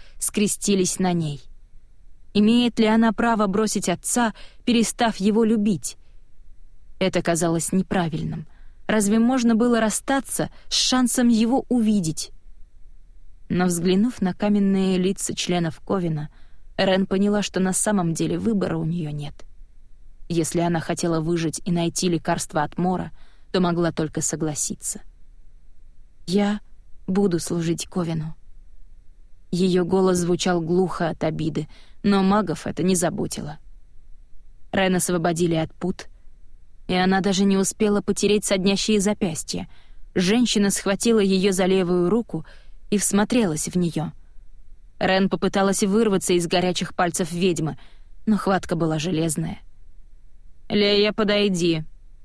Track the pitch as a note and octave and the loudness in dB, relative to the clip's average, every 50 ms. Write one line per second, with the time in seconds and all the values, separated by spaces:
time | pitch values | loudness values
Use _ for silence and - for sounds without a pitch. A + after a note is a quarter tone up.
0 | - - - - - - - G#3 G#3 - - - - G3+ G3 F#3+ F3+ - - - | -16 -16 -10 -6 -6 -2 0 0 0 0 0 -2 0 2 2 2 2 0 0 0
1 | F#3 F3+ F3 E3+ D#3+ D3 C#3+ C#3 - - - - - - - - - - - - | 0 2 2 0 0 -2 -4 -8 -12 -16 -18 -18 -20 -20 -20 -20 -20 -20 -20 -20
2 | - - - - - - - G3+ G#3 A3 A#3 A#3+ A#3+ A#3 - - A3 G#3+ A3 A3+ | -20 -18 -18 -18 -16 0 2 4 6 6 6 6 4 2 2 4 4 6 6 6
3 | A3+ A3+ G#3 - A#3 A#3+ A3+ G#3 G#3+ G3 F#3 A3 A3 G#3 - G3+ - F#3+ E3+ D#3+ | 4 4 2 2 2 2 4 2 2 2 2 2 0 2 0 -2 0 0 -2 -2
4 | - - - B3 A#3 G#3+ - - - - - - - B3 G#3+ A#3 G#3 - - - | -2 -2 0 2 2 0 -2 -6 -16 -18 -18 -6 0 2 4 4 4 2 0 0
5 | A#3+ A3 - - F#3+ G#3+ G3+ A3+ A3+ G#3+ A#3 G#3+ G3+ A3 F#3 - - - - - | 0 0 0 2 2 2 4 4 4 4 4 2 2 2 0 0 -2 -8 -10 -12
6 | - - - - - - - - - - - - - - - - - - - - | -20 -20 -20 -20 -20 -18 -18 -16 -16 -16 -16 -16 -16 -18 -18 -18 -16 -16 -4 -2
7 | F#3+ F#3 - F3 - F3 E3+ D#3+ F3 E3 E3 E3 - - F#3 F#3+ F#3 - - F#3+ | -2 0 0 0 0 0 0 2 2 2 0 0 -2 0 0 0 0 0 0 0
8 | E3+ D#3 D#3+ D3+ D#3+ D#3+ D#3 D#3+ D3+ - - - - - - - - - G#3+ A3 | 0 0 -2 -4 -4 -4 -6 -8 -10 -12 -16 -18 -18 -18 -18 -12 -4 0 2 2
9 | G3+ G3+ A3 A3+ A#3 A#3+ C4 C4 A#3 A#3 A3+ G#3+ B3 A#3+ A#3 A3+ A3 G#3+ - - | 4 4 4 4 4 4 4 4 4 4 4 4 4 4 4 4 2 2 0 -2
10 | - - C4+ C#4 - - - - D3+ - - - - - - - - - B3+ B3+ | -2 0 0 0 0 -2 -2 -2 -2 -4 -6 -14 -10 -4 -2 0 2 2 4 4
11 | B3+ A#3 - B3+ A#3+ A#3+ A#3 G#3+ A#3 A3+ C4+ C4 - - B3 A#3+ G#3+ G#3+ G#3 G3+ | 4 4 4 4 4 6 6 6 4 4 2 0 0 0 0 2 4 4 4 2
12 | E3 D#3+ - - - - - - - - - - - - - - - - - - | 2 0 -2 -4 -6 -8 -12 -18 -16 -18 -16 -16 -16 -16 -16 -18 -18 -18 -18 -18
13 | - - - - - - - - - - E3+ F3 F3+ F3+ E3+ E3+ E3+ F#3 F#3 G3 | -20 -20 -20 -18 -16 -16 -16 -16 -6 -2 0 2 2 2 2 2 2 2 4 4
14 | A3 B3+ - - G3 F3+ F3+ - G#3 G#3 G#3 G3+ G3 G3 F#3+ F#3+ F#3+ F#3+ F#3 F3+ | 4 2 0 0 -2 -2 0 0 0 2 2 4 4 4 4 4 2 2 2 2
15 | F3+ G3 F#3+ - - - - - - - F3 F3 E3+ D#3+ - - - - - F#3+ | 2 0 0 -2 -4 -6 -4 -4 -2 0 0 0 0 -2 -4 -6 -4 -2 -2 0
16 | F3 E3 D#3 D3 D3+ - - - - - - - - - - - F#3+ F#3 F#3 G3 | 0 0 -2 -2 -6 -8 -12 -18 -18 -16 -16 -16 -16 -10 -2 0 2 4 4 2
17 | F#3+ - F#3+ F#3+ G3+ G3+ G#3 G#3 G3 - - F3+ F#3 F#3 F#3 - - G#3+ G#3 F#3+ | 2 2 2 2 2 2 2 2 0 -2 0 0 0 2 2 0 0 2 2 2
18 | E3+ E3 D#3+ D#3+ E3 D#3+ E3+ E3 F#3+ A3+ A3 F#3+ F3+ F3 E3 D#3+ E3 D#3+ E3+ F3 | 2 0 0 0 0 0 0 0 0 0 0 2 0 0 -2 -2 -2 -2 -2 -2
19 | D3+ D3 D3 D3 C#3+ C#3+ - - - - - - - - - - - - - - | -4 -4 -6 -6 -8 -10 -10 -12 -16 -16 -16 -18 -18 -18 -18 -20 -20 -20 -20 -18
20 | - - - - - - E3+ E3 D#3 - - E3+ E3+ E3+ E3+ D#3 - - E3+ - | -18 -20 -16 -14 -8 -2 0 0 0 2 0 0 2 2 0 0 0 -2 -4 -2
21 | F3+ E3+ E3 D#3+ D#3 E3 F3 E3 E3 D3+ - - - F#3+ E3+ F3 E3+ E3 - - | 0 0 0 0 0 0 0 0 0 -2 -4 -4 -2 -2 0 0 0 0 -2 0
22 | F#3+ F3 E3+ D#3 - F3 E3+ E3+ - - - D#3 D3 - - - F3 F#3 F#3 F3+ | 0 0 0 0 0 -2 -2 -2 -2 -4 -2 -2 -2 -2 -2 -2 0 0 0 -2
23 | E3+ E3 - - - - - - - - - F#3 F3+ F3 E3 F3 E3+ E3 D#3+ - | -4 -8 -12 -14 -16 -18 -18 -20 -16 -2 2 2 2 4 2 2 0 0 0 -2
24 | D#3 D3 - D#3+ - - D#3+ D3+ D#3 D#3 D3 - - - - - - - - - | -4 -2 -2 -4 -4 -2 -2 -2 -2 -4 -2 -4 -4 -4 -6 -6 -6 -8 -8 -8
25 | - - - - - - - - - - - - - - - - - - - - | -10 -16 -16 -18 -20 -20 -18 -18 -18 -18 -18 -18 -20 -18 -18 -18 -18 -18 -18 -20
26 | - - - - - E3+ F3+ G3+ G3+ G3+ G#3+ G#3 - - - - - - - - | -20 -20 -20 -14 -8 0 2 2 2 2 0 -4 -6 -14 -20 -20 -16 -16 -16 -12
27 | - - F#3+ G3+ G3+ F#3+ E3+ E3 - - E3+ E3+ E3 E3+ D#3+ - - - - F#3 | -6 -2 0 2 2 2 2 0 -2 -2 -4 -2 0 -2 -2 -4 -6 -6 -4 -4
28 | E3+ E3 E3 D#3+ D#3 D#3+ - - - - - - - - - - - - - - | -2 -2 -4 -4 -6 -8 -10 -12 -14 -18 -18 -18 -18 -16 -16 -14 -14 -14 -16 -18
29 | - - - - - - - - - - F#3 E3+ F#3+ F#3 F3 F3+ F3+ E3 F#3+ F#3+ | -20 -20 -20 -20 -20 -20 -20 -20 -10 -6 -2 0 2 2 4 2 2 2 2 4
30 | F#3 F#3+ F3+ F3 F3 E3+ F3+ E3+ - F#3 F3+ E3+ D#3+ D#3+ F3+ F#3 F#3+ E3 - - | 4 4 4 2 2 0 0 0 0 0 0 0 0 2 2 2 2 0 0 -2
31 | F3 D#3 E3 - D#3+ D#3 D#3 D#3 D#3 D#3+ D3+ D#3+ D3+ - - - - - - - | -2 -4 -2 -2 -4 -4 -2 -2 -4 -2 -2 -4 -6 -8 -12 -20 -20 -20 -16 -2
32 | - G3+ G3+ F#3+ F#3+ F#3+ G3 G#3+ G3 D#3+ C#3+ - - - - - E3 F#3 F#3 E3 | 2 2 4 4 4 4 4 2 2 0 -4 -4 -4 -8 -4 0 0 2 2 2
33 | F3 D#3+ - - - D#3 - - - D3+ D3+ - - - - - - - - - | 0 0 -2 -2 -4 -4 -6 -8 -8 -10 -12 -14 -16 -18 -18 -18 -20 -18 -18 -18
34 | - - - - - - - - - - - - - - - G3 F#3+ F#3 F#3 F3+ | -16 -16 -18 -18 -16 -14 -14 -14 -14 -14 -16 -16 -12 -4 0 0 2 2 2 0
35 | - - F3+ E3+ D#3+ F3 E3 E3 F3 E3 E3 D#3+ D#3+ - - - - F#3 F#3 - | 0 0 0 0 0 0 0 2 0 0 2 0 -2 -4 -6 -6 -6 -6 -6 -6
36 | - - - - - - - - - - - - - - - - - - F#3 F3+ | -10 -16 -18 -18 -18 -20 -18 -18 -18 -18 -18 -18 -20 -20 -20 -16 -6 -2 0 2
37 | F#3 F#3+ F#3+ F#3+ F#3 G3+ F#3 F#3 G3+ G3 G3 F#3+ F#3+ - - - G#3+ G#3 G3+ G3+ | 4 4 2 2 2 2 2 2 4 4 4 4 2 0 0 0 2 2 2 2
38 | - - F#3+ - G3+ G3 G#3 G#3 - - G3+ F#3+ F3+ G3 G3+ - - - G#3+ G#3 | 0 0 -2 0 2 2 2 2 2 0 0 2 2 2 2 2 2 2 2 2
39 | F#3 G#3+ G#3 - G#3+ E3 D#3 - - - - F3 F#3 - - - - - - - | 2 0 0 0 -2 -4 -4 -6 -6 -6 -8 -8 -8 -10 -14 -20 -18 -18 -14 -14
40 | - - - F#3 F3+ F3+ A3 B3 B3 - - G#3 G3+ G3+ - - - F#3+ G3 F#3+ | -14 -6 -2 0 2 2 4 4 2 2 2 2 2 2 2 0 0 -2 -2 2
41 | - A#3 A3+ G#3+ G3 F#3+ F#3+ F#3 F#3 G3+ F#3 F#3+ F#3+ F#3 F#3+ F#3+ F#3 F3 F3+ F3+ | 2 4 4 4 4 4 2 2 2 2 2 2 2 2 4 2 2 2 2 2
42 | F3 F3 G#3 A#3+ A3+ - - D#3+ - - - - - - - - - - G#3 G3 | 4 4 2 0 0 -4 -8 -8 -8 -10 -16 -20 -18 -18 -16 -16 -4 -2 0 0
43 | - - G3+ G3+ G#3+ - A#3 B3 A3 E3+ D3+ D#3 - E3+ - F3+ F3 E3 - D#3+ | 0 2 2 2 2 4 2 2 2 2 0 -2 -4 -2 0 0 0 0 0 -2
44 | D#3+ D#3+ - - - - - - - - - - - - - - - - - - | -4 -4 -8 -12 -20 -16 -16 -16 -16 -14 -16 -16 -16 -16 -16 -18 -18 -20 -6 -2
45 | - - F#3+ F#3+ F#3+ F3+ F#3+ E3 G3+ F#3 - G3+ G3 G3 F#3+ - A3 F#3+ G3 A3+ | 0 2 4 4 4 2 2 0 0 0 2 2 2 2 2 2 2 2 4 4
46 | A#3 G#3+ F#3+ F3 - - F3+ F3 E3+ E3 F#3 F3 F3+ F3+ F3 - F3+ - - - | 4 4 2 0 2 2 2 2 2 2 0 2 2 2 0 -2 -4 -4 -2 0
47 | F3+ E3+ - - F#3 D#3 F3 E3+ F#3+ F#3 E3 D3+ D#3+ D3 - - - - - - | 0 0 0 -2 -4 -2 -2 0 2 2 2 2 -2 -4 -4 -8 -14 -18 -18 -20
48 | - - - - - A3 G#3+ F#3 - F#3+ F#3+ E3+ - - F#3 D#3+ E3 D#3+ D#3 D#3 | -18 -16 -14 -6 0 0 0 2 2 2 2 2 0 -2 0 0 2 0 0 0
49 | D3 F#3 E3 D#3 E3 E3 - E3+ D#3+ E3 - - - - - - - - - - | 0 0 0 0 0 0 0 -2 -4 -6 -6 -10 -12 -18 -16 -16 -16 -16 -16 -16
50 | - - - - - - - - - - - - - - G3 G#3 G3+ G3+ G#3 G3+ | -16 -18 -18 -18 -18 -18 -18 -18 -18 -18 -18 -16 -8 -2 2 2 4 4 4 4
51 | G#3 G#3+ G3+ - G#3+ G3 G#3 G#3 G#3 G#3 F#3 E3+ F3 E3+ E3 D#3+ D#3 - - - | 4 2 2 0 2 2 2 2 2 2 2 2 2 2 2 0 -2 -8 -14 -18
52 | - - - - - | -20 -20 -20 -20 -20